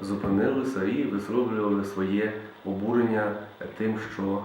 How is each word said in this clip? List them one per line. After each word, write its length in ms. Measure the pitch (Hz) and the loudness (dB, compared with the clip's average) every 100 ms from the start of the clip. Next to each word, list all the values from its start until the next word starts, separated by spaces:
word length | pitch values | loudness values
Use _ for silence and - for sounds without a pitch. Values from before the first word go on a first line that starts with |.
зупинилися 840 | 98 98 95 98 127 135 123 95 | -4 -2 2 4 4 2 0 0
і 180 | 95 139 | 0 0
висловлювали 840 | 139 101 104 120 117 107 104 101 | 0 -2 0 0 2 2 2 2
своє 480 | 98 95 95 101 107 107 - - | 0 -2 0 2 0 -2 -10 -10
обурення 680 | 98 98 110 120 113 107 104 101 - - 92 - | -6 -4 2 4 4 2 0 -2 -8 -12 -10 -4
тим, 200 | 110 107 - | -2 -2 -4
що 300 | - 98 98 | -4 -2 -2